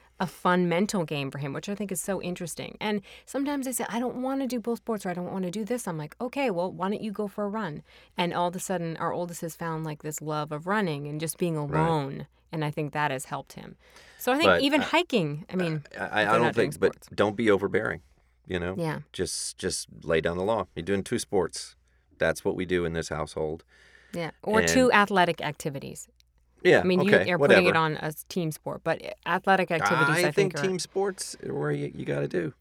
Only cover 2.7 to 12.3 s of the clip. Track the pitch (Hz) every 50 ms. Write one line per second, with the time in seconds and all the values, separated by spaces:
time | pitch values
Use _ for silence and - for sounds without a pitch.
2.7 | - - - 214 214 208 - - - - - - - 262 285 294 294 285 254 262
3.7 | 240 - 233 - 185 233 254 247 - 254 254 262 269 269 269 240 247 247 202 240
4.7 | 233 226 - - 226 202 - 190 175 175 180 - - 190 185 180 170 208 220 202
5.7 | 247 247 - 202 170 156 151 151 - _ 233 254 - 269 277 247 190 170 175 185
6.7 | 160 160 180 190 214 - - 220 196 - 214 202 - - 208 202 196 220 214 170
7.7 | 147 - - _ - - - _ _ - 180 175 - 170 175 175 175 185 - -
8.7 | 190 175 170 165 160 - - 165 - 151 175 170 175 - - 165 - - 175 165
9.7 | 160 160 160 156 151 151 - 151 147 - 151 151 156 151 151 151 156 147 156 180
10.7 | 202 220 208 175 151 143 143 147 151 151 160 156 - - 180 175 160 151 147 143
11.7 | 147 156 160 165 165 151 139 135 139 - 147 -